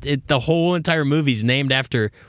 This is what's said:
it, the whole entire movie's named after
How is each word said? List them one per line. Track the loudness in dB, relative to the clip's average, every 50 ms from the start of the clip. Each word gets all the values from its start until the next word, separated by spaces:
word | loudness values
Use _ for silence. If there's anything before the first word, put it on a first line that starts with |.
| -6
it, | -4 -4 -4 -2 0
the | -2 0
whole | 0 0 0 2 2 0 0
entire | 0 0 0 0 0 0
movie's | 0 0 2 2 2 0 2 2
named | 0 0 0 0 0
after | 0 -2 -2 -2 -2 -2 -2 -2 -4 -10 -20